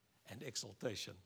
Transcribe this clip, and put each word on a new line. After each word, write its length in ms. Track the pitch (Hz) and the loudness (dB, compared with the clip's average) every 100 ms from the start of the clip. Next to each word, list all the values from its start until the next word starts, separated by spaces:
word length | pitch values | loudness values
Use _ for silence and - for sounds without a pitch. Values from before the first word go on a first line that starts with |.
| - - - | -20 -16 -8
and 120 | 101 | -4
exaltation 720 | 123 - 104 101 127 95 - 92 | -2 0 0 2 2 4 0 -4